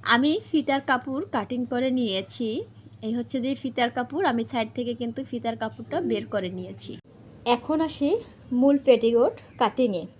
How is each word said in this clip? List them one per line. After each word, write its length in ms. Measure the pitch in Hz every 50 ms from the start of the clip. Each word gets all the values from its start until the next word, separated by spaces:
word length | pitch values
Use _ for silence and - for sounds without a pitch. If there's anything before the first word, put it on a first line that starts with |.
| -
আমি 280 | - 226 240 262 294 320 427 -
ফিতার 360 | - - 311 240 - 269 277
কাপড় 420 | 277 - 262 226 330 277 262 277 381 392
কাটিং 280 | - 247 202 202 247 247 247
করে 240 | 240 254 240 254 262
নিয়েছি। 560 | 254 254 240 214 190 190 190 - - - 240 220 220 311 453 - - - - - - -
এই 120 | 226 220 226
হচ্ছে 240 | 240 233 - - 262
যে 100 | 233 262 277
ফিতার 340 | 269 - 262 - - 240 240
কাপড়, 340 | 240 247 247 240 277 320 392
আমি 160 | 302 240 233 226
সাইড 260 | - - 240 226 220 -
থেকে 180 | - - 240 240
কিন্তু 260 | 233 240 240 226 - 269
ফিতার 320 | - - 240 226 233 226
কাপড়টা 400 | 226 226 226 - - 226 - 285 349
বের 220 | 339 233 226 208 233
করে 240 | - - 202 185 180
নিয়েছি। 420 | 185 185 185 190 196 - - - - - _ - - - - - - - -
এখন 320 | 240 240 240 - - 311 311
আসি 280 | 320 311 - - 285 285 381 480 - - - - - -
মূল 240 | 254 240 254 277 285
পেটিকোট 560 | 277 269 277 240 233 226 226 233 233 247 381 466 - - - -
কাটিংয়ে। 460 | - 240 208 - - 254 233 190 170 160 - - -